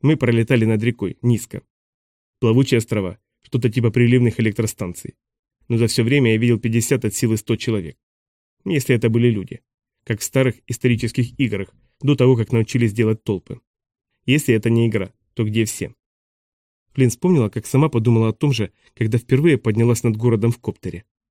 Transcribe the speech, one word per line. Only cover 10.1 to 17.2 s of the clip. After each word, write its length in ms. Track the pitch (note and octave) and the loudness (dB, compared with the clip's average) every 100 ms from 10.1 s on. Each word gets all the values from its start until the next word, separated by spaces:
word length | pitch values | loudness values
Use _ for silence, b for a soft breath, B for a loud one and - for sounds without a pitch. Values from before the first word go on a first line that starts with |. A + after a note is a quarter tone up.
| A2 | -8
в 20 | |
старых 320 | - C3+ C3 A#2 _ | -4 0 0 -2 _
исторических 680 | B2 B2+ A#2 A#2 - A#2+ - | -4 0 0 -2 -4 -6 -2
играх, 380 | C3 G#2 F#2+ _ _ _ | -4 -4 -10 _ _ _
до 160 | C3+ C#3+ | -2 2
того, 220 | B2+ B2 | 4 4
как 160 | A2 | 2
научились 400 | A#2 A2 B2+ A#2 | 0 0 0 0
делать 300 | G#2 A2 A2 | 0 0 0
толпы. 360 | - G2 _ A#2 _ _ _ _ _ _ - | -4 -6 _ -18 _ _ _ _ _ _ 0
Если 300 | C#3 - A2+ | 0 2 0
это 140 | A2+ | 2
не 180 | A#2 A#2 | 2 2
игра, 240 | A2 F#2+ _ _ | -2 -6 _ _
то 100 | - | -6
где 220 | G#2+ G#2+ G#2+ | -2 0 -2
все? 280 | - F2 - _ _ _ _ _ _ _ _ _ | -4 -10 -12 _ _ _ _ _ _ _ _ _
Флинн 160 | - B2+ | 0 0
вспомнила, 400 | - | 2